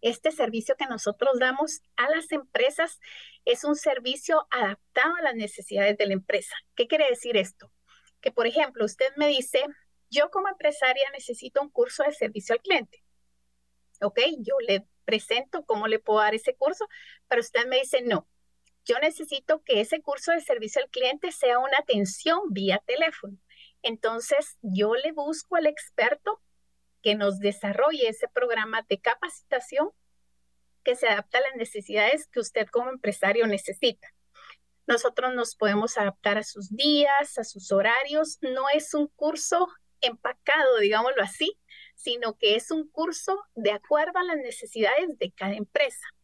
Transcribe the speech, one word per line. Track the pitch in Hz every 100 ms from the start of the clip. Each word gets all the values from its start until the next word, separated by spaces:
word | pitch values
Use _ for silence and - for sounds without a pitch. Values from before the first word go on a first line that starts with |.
Este | 226 233 311
servicio | 311 240 226 220 262
que |
nosotros | 269 226 - 208 254 254
damos | 254 262 311 - _ -
a | 247
las | 320 320
empresas | 311 262 - 254 294 330 - - - - - -
es | 240
un | 294
servicio | 294 311 262 240 277 - 320 -
adaptado | 254 208 208 _ - 277 349
a |
las | 311
necesidades | 233 208 - 196 202 202 208
de | 202
la |
empresa. | 196 - 202 - - _
¿Qué | - 233
quiere | 311 285
decir | 247 240 220
esto? | 185 - - _ _ _ _ _
Que, | 254
por | - 233
ejemplo, | 254 294 240
usted | 214 - 262 277
me | 294
dice, | 277 254 269 294 285 _ _ _
"Yo | 247 311
como | 403 392
empresaria | 381 294 294 262 254 277
necesito | 277 - 240 254 285
un | 294
curso | - 247 -
de | -
servicio | - 220 214 -
al | 233
cliente". | - 339 226 - _ _ _ _ _ _ _ _ _ _
Ok, | 202 202 262 302
yo | 208 269
le | 233 196 202 _ -
presento | 220 - 240 269 349
cómo | 311 208 220
le | 220
puedo | - 214
dar | 214
ese | 220 -
curso, | 247 277 370 415 - - - _
pero | 240
usted | 233 233 240
me | 262
dice, | 262 262
"No, | 240 202 - _ _ _ _ _
yo | - 240
necesito | 302 311 311 277 - 311
que | - 233
ese | 226 311
curso | 302 285 -
de | 339
servicio | 294 262 214 -
al | 539
cliente | - 247 294 359
sea | - 254 247
una | 262 277
atención | 294 226 190 - - 339 403
vía | 196 190 190 -
teléfono". | 254 320 - 202 196 _ _ - _
Entonces, | 240 226 226 226 233 285 302 -
yo | 220 185 208
le | 240 285
busco | 311 285 311 - 349
al | 311
experto | 302 - - - 587 - 427 _ _ _ _ _ _
que | -
nos | 208 202 190
desarrolle | 202 202 202 202 277 311 233
ese | 220 -
programa | - 247 233 220 220 -
de | 202
capacitación | - - 349 - _ 262 247 262 330 _ _ _ _ _ _ _ _ _
que | - 247
se | 240
adapta | 208 202 240
a |
las | 269
necesidades | 262 226 214 196 208 214 302 -
que | -
usted | 220 - 208
como | 240 247
empresario | 262 220 196 190 214 220
necesita. | 196 - 190 254 - - _ _ _ - - _ _ -
Nosotros | 233 240 240 254
nos | 254 233
podemos | - 214 202 226 -
adaptar | 202 190 214 208
a |
sus | 214 - 190
días, | 214 294 294 285 277 294 -
a |
sus | 220 202 185
horarios. | 196 202 240 285 302 311 -
No | 302 254 269
es | 294 302
un | 302 294
curso | _ 294 311 - 339 359 - _ _
empacado, | 247 233 240 - - 294 269 240
digámoslo | 202 214 240 262
así, | 196 - 311 427 _ - -
sino | _ - 240 233 220
que | 220 220
es | -
un | 320 302
curso | - 330 320 - 392 415
de | - 220
acuerdo | 208 - 294 311 359
a |
las | 359 320
necesidades | 254 - 220 226 208 269 359 269
de | 180
cada | - 190
empresa. | 208 202 - 277 - - _